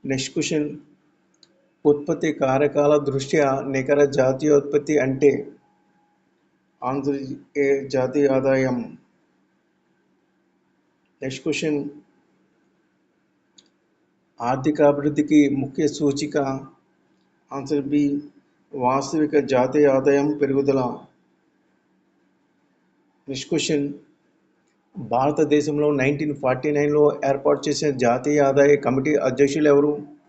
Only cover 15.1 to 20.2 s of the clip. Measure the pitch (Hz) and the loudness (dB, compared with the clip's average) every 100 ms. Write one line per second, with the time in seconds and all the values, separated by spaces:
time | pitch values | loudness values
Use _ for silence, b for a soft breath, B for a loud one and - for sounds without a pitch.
15.1 | 151 147 151 143 135 127 - 151 - 147 | -2 2 4 4 0 -6 -2 -2 0 -4
16.1 | 139 147 151 135 135 - _ _ _ _ | -2 -4 -4 -4 -6 -10 _ _ _ _
17.1 | _ _ _ _ 135 135 147 139 147 143 | _ _ _ _ -12 -4 -4 -2 -2 0
18.1 | 143 - _ _ _ _ 143 123 135 139 | -2 -8 _ _ _ _ -4 0 0 -2
19.1 | 160 151 156 123 131 127 151 147 135 139 | -2 0 0 2 0 2 2 4 4 2
20.1 | 139 | 2